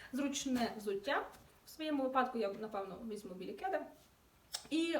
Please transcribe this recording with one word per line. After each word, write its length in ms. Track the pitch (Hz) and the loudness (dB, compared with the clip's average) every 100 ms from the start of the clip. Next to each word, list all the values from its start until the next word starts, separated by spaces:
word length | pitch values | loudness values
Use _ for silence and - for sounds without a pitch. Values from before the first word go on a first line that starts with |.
| - | -6
Зручне 600 | 254 277 - 269 247 220 214 | 0 0 0 2 4 2 0
взуття. 480 | 202 196 - 349 - - - - - | -2 0 2 0 0 -8 -20 -20 -16
В 40 | |
своєму 340 | - 311 277 | -6 0 2
випадку 340 | 254 262 247 233 | 4 4 4 2
я, 160 | 196 | 0
напевно, 440 | 208 214 202 196 180 226 | -2 -4 -4 -6 -8 -8
візьму 240 | 202 190 | -8 -8
білі 200 | 185 190 | -8 -8
кеди. 260 | 226 381 320 - - - - - - - - - | -4 -2 -2 -2 -12 -20 -20 -20 -20 -12 -12 0
І 280 | 311 330 | 2 4